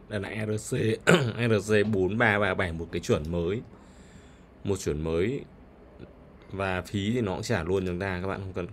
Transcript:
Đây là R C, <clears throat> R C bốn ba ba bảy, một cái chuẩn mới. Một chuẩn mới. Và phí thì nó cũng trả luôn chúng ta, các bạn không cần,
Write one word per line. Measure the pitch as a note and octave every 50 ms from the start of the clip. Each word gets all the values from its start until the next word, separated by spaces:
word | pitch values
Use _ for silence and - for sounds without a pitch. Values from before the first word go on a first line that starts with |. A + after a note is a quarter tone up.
| - -
Đây | G#2 G2+
là | G2 F#2 - A2 G#2+
R | G#2
C, | G#2+ G#2+ - - C3 B2+
<clears throat> | G#2+ A2 A2 - - - E3+ E3+ C3+ A#2 - G#2+ A#2+ A#2+
R | A2+ G#2 F#2+ G#2+ G#2+
C | G#2 G2+ G#2+ A2
bốn | F#2+ F#2 F#2 G2+ A2+
ba | B2 A2 G2+ G#2
ba | G#2 G2 F#2
bảy, | F#2 G2 F2 E2
một | D#2+ E2 D#2+ -
cái | E2+
chuẩn | - - A#2 E2 D2 D#2 E2+
mới. | F2 E2+ E2 G2+ A#2+ - - - - - - - - - - - - - - - - - - - - -
Một | G2+ G2
chuẩn | F2+ - G2 D2+ D2+ D#2
mới. | D#2+ D#2+ E2 F#2 A2+ C#3 - - - - - - - - - - - - - - - - - - - - - - - -
Và | F#2+ G2 F#2+ F#2 F2+ F2+
phí | - - G2+ G2 G#2 A#2
thì | B2+
nó | A#2 G2 F2+
cũng | - A2
trả | - A#2+ F#2 D#2+
luôn | E2+ F#2 G2 F#2
chúng | F#2 F2 F2
ta, | G2 G2 F#2 F2+
các | F2+
bạn | F#2+ F#2+ -
không | G2 F#2+ F#2
cần, | F#2+ F2 F2